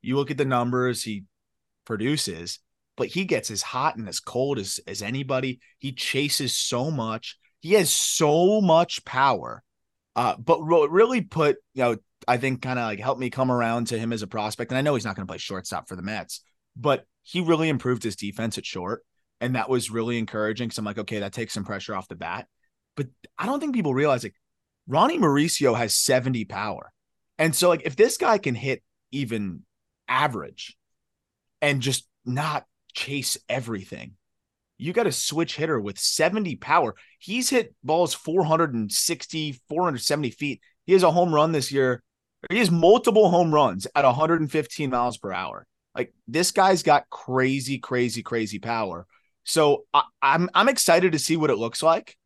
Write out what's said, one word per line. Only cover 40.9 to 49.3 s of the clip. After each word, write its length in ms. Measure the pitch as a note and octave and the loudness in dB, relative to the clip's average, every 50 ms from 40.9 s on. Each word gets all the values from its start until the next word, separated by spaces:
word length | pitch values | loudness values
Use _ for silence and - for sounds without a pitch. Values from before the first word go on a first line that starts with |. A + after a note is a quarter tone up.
| F#3 | 6
has 100 | F#3+ F#3 | 8 8
a 80 | E3 | 6
home 240 | D#3 F3 F3+ F3 D#3 | 6 6 4 4 4
run 160 | D3 D3+ E3 | 4 4 4
this 200 | D#3+ D3 B2 - | 2 -2 -2 0
year. 300 | C3+ C#3 C3 B2+ B2 A#2 _ _ _ _ _ _ _ _ - - | 0 2 2 2 0 -2 _ _ _ _ _ _ _ _ -8 -2
He 100 | F3+ A#3 | 2 2
has 120 | A#3 E3+ | 4 4
multiple 580 | F3 E3+ D#3+ F3 A3 B3 A#3+ A#3+ G3 A3 G#3+ F3 | 4 6 8 8 8 8 6 4 6 6 6 6
home 240 | F3 F3 F3 D#3+ D3+ | 6 4 4 4 4
runs 320 | D3+ C#3+ A#2 F2+ F#2+ G2 B2 _ | 4 4 4 2 -4 -8 -2 _
at 120 | D3 C#3+ | 4 4
a 80 | C3 A#2+ | 4 4
hundred 280 | C3+ D#3 D#3 E3+ E3 | 4 2 2 2 0
and 80 | D#3 C#3 | 0 0
fifteen 400 | - D#3 D3 - - - D3+ C3+ | 0 -2 -2 -2 -6 -6 -4 -2
miles 260 | B2+ A#2+ A#2+ B2 A2+ | 0 0 0 -2 -4
per 160 | - - G2 F#2 | -6 -8 -8 -6
hour. 340 | F2 F#2 C#2 G1+ G1+ - _ _ _ _ _ _ | -6 -6 -8 -10 -12 -16 _ _ _ _ _ _
Like, 200 | - B2 - _ _ _ | -6 -6 -6 _ _ _
this 240 | - A#2+ D#3 F3 - | -4 -2 0 0 2
guy's 320 | - G3+ F#3+ G3 F#3+ E3 - | 2 4 4 4 4 4 4
got 260 | E3 D3 C#3 - _ | 4 4 4 4 _
crazy, 720 | - - - - B2+ C3 B2+ C3 C3+ C#3 B2+ C3 C#3 B2+ | -16 -14 -8 -2 2 2 2 2 2 -2 -2 -4 -6 -6
crazy, 440 | - - B2+ B2 B2 A#2+ A2 A#2+ G#2 | -4 -4 0 0 0 0 -2 -6 -8
crazy 360 | - A#2+ A#2 A2 G2 G#2 G2 | -4 -4 -4 -4 -4 -6 -8
power. 460 | G2 A#2 A#2 A2+ G#2+ F#2+ E2+ E2+ F2+ _ _ _ _ _ | -6 -4 -4 -2 -2 -4 -6 -10 -14 _ _ _ _ _